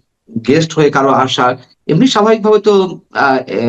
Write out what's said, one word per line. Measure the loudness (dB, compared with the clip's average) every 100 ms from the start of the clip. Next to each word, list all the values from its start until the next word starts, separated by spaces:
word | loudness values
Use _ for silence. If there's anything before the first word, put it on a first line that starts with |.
| _ _ _ -6 0
গেস্ট | 0 0
হয়ে | 0 0
কারো | 0 0
আসা। | 0 -2 -2 -2 -4 -12 _ -4
এমনি | 0 2
স্বাভাবিকভাবে | 2 0 2 2 2
তো, | 2 2 0 -6 _
আহ, | -2 0 -2 -4
এ, | -4